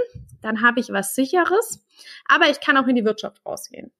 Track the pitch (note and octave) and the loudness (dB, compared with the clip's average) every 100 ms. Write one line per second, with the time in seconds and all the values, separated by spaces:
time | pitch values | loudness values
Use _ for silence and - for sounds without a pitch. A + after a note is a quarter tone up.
0 | A#4+ - - - A3 A3 A#3+ A#3+ A#3 G3+ | -2 -8 -20 -12 -6 0 2 2 -2 -4
1 | F#3+ - C4+ F4+ E4+ F#4+ A4+ - _ _ | -4 -2 0 2 2 0 -2 -10 _ _
2 | - - - D4 D#4+ D4 - C#4 B3+ B3 | -20 -14 0 4 4 2 0 2 2 2
3 | G#3+ G#3+ - - - - - - - | 0 -2 -8 -12 -12 -12 -12 -18 -20